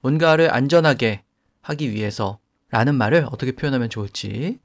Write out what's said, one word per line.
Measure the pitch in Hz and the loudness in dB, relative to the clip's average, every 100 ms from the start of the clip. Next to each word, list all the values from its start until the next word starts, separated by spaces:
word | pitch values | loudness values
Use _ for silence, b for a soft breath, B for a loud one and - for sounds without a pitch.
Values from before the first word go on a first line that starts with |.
뭔가를 | 131 151 165 156 165 | 0 2 4 4 4
안전하게 | 120 135 170 160 - 113 98 _ _ _ _ | 2 4 4 4 2 0 -4 _ _ _ _
하기 | - 147 143 | -12 -6 -6
위해서라는 | 107 104 101 101 104 _ _ _ 123 131 139 | -4 -6 -4 -6 -6 _ _ _ 0 2 2
말을 | 107 165 151 | 2 2 0
어떻게 | 131 127 | -4 -6
표현하면 | 127 147 131 117 | -4 -4 -2 -4
좋을지 | 110 101 - 104 110 160 262 | -6 -8 -8 -8 -6 -6 -8